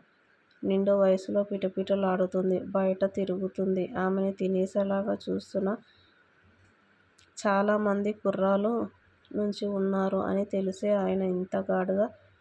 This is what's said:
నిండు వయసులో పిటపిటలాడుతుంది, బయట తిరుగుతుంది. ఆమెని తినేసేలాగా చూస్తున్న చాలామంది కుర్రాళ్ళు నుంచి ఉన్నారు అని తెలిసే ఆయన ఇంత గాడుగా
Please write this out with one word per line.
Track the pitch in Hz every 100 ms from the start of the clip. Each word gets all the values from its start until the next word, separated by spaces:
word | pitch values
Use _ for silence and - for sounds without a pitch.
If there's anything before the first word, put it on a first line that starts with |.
| - _ _ _ _ _
నిండు | 196 196 202
వయసులో | 202 190 190 - 202
పిటపిటలాడుతుంది, | 202 196 190 190 190 196 190 185 180 185 185 180 -
బయట | 196 190 185 196
తిరుగుతుంది. | 196 190 185 185 - 190 190 180 233
ఆమెని | 185 196 196
తినేసేలాగా | 196 190 185 190 202 196 196 202 202
చూస్తున్న | - 190 - 196 190 226 - _ _ _ _ _ _ _ _ _ _ _ _ _ _ -
చాలామంది | 214 196 202 208 208 202 208
కుర్రాళ్ళు | 208 196 196 190 196 214 233 202 - _ _ -
నుంచి | - 208 202 202
ఉన్నారు | 196 190 196 190 190
అని | 196 196
తెలిసే | 202 196 190 190 208
ఆయన | 202 190 190 190
ఇంత | 180 185 196
గాడుగా | 190 185 185 190 240 - _ _